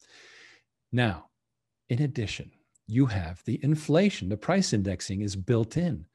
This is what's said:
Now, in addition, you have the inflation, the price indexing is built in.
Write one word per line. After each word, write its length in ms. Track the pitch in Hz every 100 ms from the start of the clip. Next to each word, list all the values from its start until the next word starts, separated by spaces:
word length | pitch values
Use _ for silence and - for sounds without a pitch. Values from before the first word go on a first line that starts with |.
| _ - - - - _ _ _ _
Now, 380 | 120 117 87 - _ _ _ _ _ -
in 120 | 120
addition, 500 | 147 123 104 - - _ _ _ -
you 180 | 117 135
have 380 | 101 82 90 -
the 140 | 139
inflation, 640 | 139 156 - 156 202 - 92
the 80 | 104
price 360 | - 196 185
indexing 480 | 107 98 90 - 98
is 140 | 104 95
built 420 | 92 117 113 160
in. 260 | 175 101 -